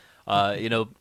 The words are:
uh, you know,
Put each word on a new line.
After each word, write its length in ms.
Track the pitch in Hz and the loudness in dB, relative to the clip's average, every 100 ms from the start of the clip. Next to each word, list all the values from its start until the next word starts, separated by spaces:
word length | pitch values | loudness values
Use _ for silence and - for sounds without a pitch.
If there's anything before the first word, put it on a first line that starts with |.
| - _ - | -20 _ -2
uh, 300 | 101 101 101 | 0 2 0
you 120 | 113 | -2
know, 200 | 113 110 - | -2 -2 -8